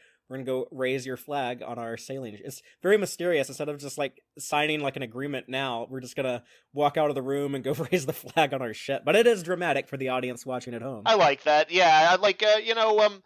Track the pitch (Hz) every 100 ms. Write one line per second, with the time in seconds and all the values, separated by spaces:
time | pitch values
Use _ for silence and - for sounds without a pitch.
0 | _ _ - 131 127 131 123 131 127 135
1 | 131 127 - 143 123 123 - 117 117 117
2 | - 135 120 104 139 - - _ 185 208
3 | 185 - 175 160 135 135 147 147 139 -
4 | 139 - _ - - 147 151 151 139 135
5 | 123 123 143 135 - 131 135 117 117 131
6 | 123 - 131 120 - _ _ 139 147 160
7 | 151 139 131 139 143 139 127 147 143 185
8 | 135 - - 165 143 135 120 107 - 135
9 | 139 202 240 208 165 175 170 139 - 135
10 | 131 127 127 120 131 127 123 117 127 113
11 | 220 214 156 139 151 151 160 175 170 156
12 | 165 185 202 185 214 214 226 226 220 214
13 | 208 196